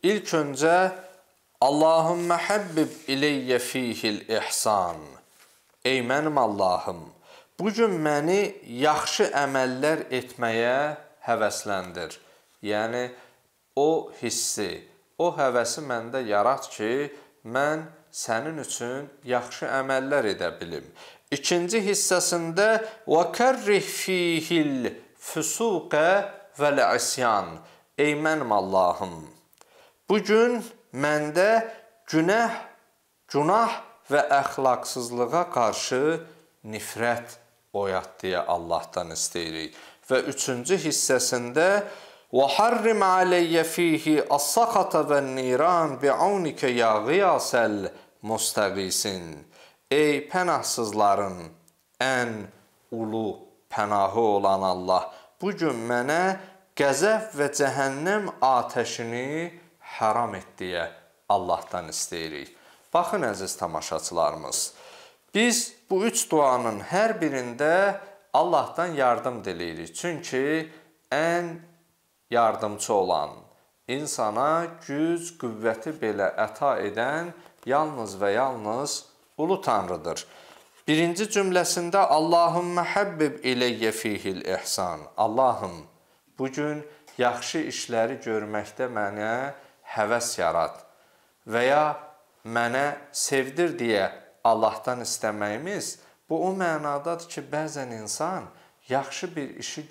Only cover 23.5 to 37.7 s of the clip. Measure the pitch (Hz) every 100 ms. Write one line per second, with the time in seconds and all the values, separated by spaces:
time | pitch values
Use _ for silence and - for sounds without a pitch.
23.5 | 254 202 202 196 - - 185 175 165 156
24.5 | 170 151 131 113 - - _ - - 147
25.5 | - 226 180 151 151 160 196 196 - -
26.5 | - 143 139 107 120 - - 120 107 90
27.5 | 80 - - _ - 147 147 156 156 127
28.5 | 104 95 95 90 87 95 82 78 - _
29.5 | _ _ _ - _ _ 208 202 214 240
30.5 | 247 - - _ 123 147 151 151 156 196
31.5 | 226 226 - - _ - 156 165 214 226
32.5 | 180 - - _ _ _ _ _ 139 151
33.5 | 208 226 - - - - 143 - 139 131
34.5 | - 131 123 - 131 120 120 120 156 175
35.5 | 127 113 101 - 127 147 165 165 - _
36.5 | _ 110 107 - 107 117 117 120 - _
37.5 | _ _